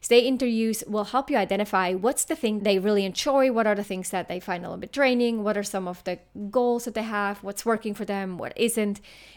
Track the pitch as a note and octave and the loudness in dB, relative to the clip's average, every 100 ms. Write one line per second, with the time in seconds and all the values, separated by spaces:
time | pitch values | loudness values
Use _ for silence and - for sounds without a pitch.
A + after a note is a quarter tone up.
0 | - A#3+ B3+ C4 B3 A3+ A3+ G#3+ - G#3 | 4 6 6 2 2 2 0 -2 -4 -4
1 | G3+ B3+ C#4 C4 F#3+ G3 G#3 F#3+ F#3 F#3 | -2 -2 0 0 2 0 0 0 2 0
2 | A3 D4 - D#4+ A3+ G#3 G3+ F#3+ G3+ G3+ | 0 0 -2 -2 -2 0 2 2 4 2
3 | F#3+ F3+ D4 C4+ C4 A3+ G#3+ G3+ G3+ F#3 | 0 -2 2 4 4 4 2 0 -2 -6
4 | F3+ F#3 E3+ F3+ - F3+ F3 F3 - - | -4 -4 -4 -8 -6 -8 -8 -10 -6 2
5 | C4+ B3 A#3+ A3+ G#3 G#3 G3+ G3 F3+ F3+ | 4 4 2 0 0 -2 -2 -4 -6 -6
6 | - F3 _ G#3 G3+ B3 B3 A#3+ A#3 A3 | -8 -8 _ -12 -2 2 2 0 -2 -6
7 | A3 G#3 G3+ G3+ F#3+ G3 A#3 A3 A3 G3+ | -4 -2 -2 -4 -8 -4 -2 -2 -2 -6
8 | G3+ G3 F#3+ F3+ A#2+ - A3+ A3+ G#3 G3+ | -4 -4 -6 -6 -6 0 0 0 -2 -4
9 | - - - | -10 -20 -20